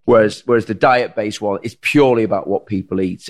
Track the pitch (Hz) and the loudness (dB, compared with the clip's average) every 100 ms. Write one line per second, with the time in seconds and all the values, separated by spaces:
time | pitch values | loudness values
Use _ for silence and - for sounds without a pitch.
0 | - 117 107 - - 117 104 101 139 123 | 2 4 4 -2 0 0 0 0 2 2
1 | 104 113 107 - 104 98 117 - - 147 | 0 -4 -6 -4 -4 -4 -8 -8 -2 2
2 | 135 120 104 98 - 101 - 98 92 95 | 4 2 0 -2 -2 -6 -4 -8 -4 -4
3 | 92 - | -4 -6